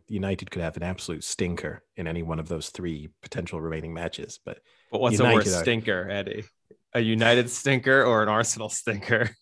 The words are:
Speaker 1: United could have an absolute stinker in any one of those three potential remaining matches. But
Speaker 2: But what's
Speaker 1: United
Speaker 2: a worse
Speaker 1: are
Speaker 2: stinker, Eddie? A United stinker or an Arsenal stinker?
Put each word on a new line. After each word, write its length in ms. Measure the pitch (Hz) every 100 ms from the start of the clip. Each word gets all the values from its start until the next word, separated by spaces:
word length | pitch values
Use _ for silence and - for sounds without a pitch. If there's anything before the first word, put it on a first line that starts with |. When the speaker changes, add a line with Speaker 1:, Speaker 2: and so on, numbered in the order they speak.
| -
Speaker 1:
United 420 | 104 98 92 95
could 140 | 90
have 120 | 82 82
an 80 |
absolute 400 | 87 92 - 80
stinker 600 | - - 90 85 76 - _ -
in 100 | 82
any 160 | 85
one 160 | 80 80
of 80 | 80
those 220 | 82 -
three 400 | - 87 76 76 _
potential 400 | - - 85 82
remaining 320 | 80 80 80
matches. 460 | 82 85 - - -
But 160 | - - _ _ _
Speaker 2:
But 100 | 110
what's 160 | 123 107
Speaker 1:
United 140 | 123
Speaker 2:
a 20 | 113
worse 180 | 101 90
Speaker 1:
are 60 |
Speaker 2:
stinker, 460 | 82 113 110 92 98
Eddie? 360 | 101 98 104 104 _ _ - _
A 60 | 120
United 500 | 113 113 113 123 123
stinker 520 | - 139 131 131 135
or 200 | 120 110
an 60 | 107
Arsenal 400 | 107 113 110 107
stinker? 600 | - - 101 - 113 113 -